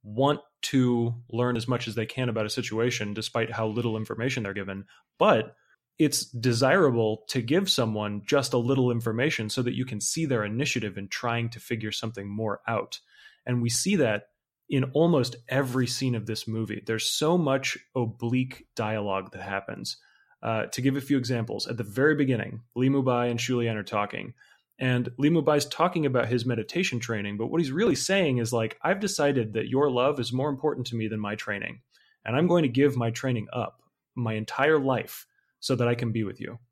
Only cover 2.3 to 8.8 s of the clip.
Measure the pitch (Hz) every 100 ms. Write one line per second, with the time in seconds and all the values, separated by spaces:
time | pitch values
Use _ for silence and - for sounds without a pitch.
2.3 | 110 107 - 104 110 120 - 104 104 -
3.3 | 117 113 117 110 110 117 110 107 110 127
4.3 | 127 98 101 98 98 98 - _ _ 202
5.3 | 123 - _ _ _ _ - 151 - -
6.3 | 120 123 117 131 185 147 117 110 110 -
7.3 | 135 113 165 190 - 113 107 104 104 -
8.3 | 143 127 127 120 131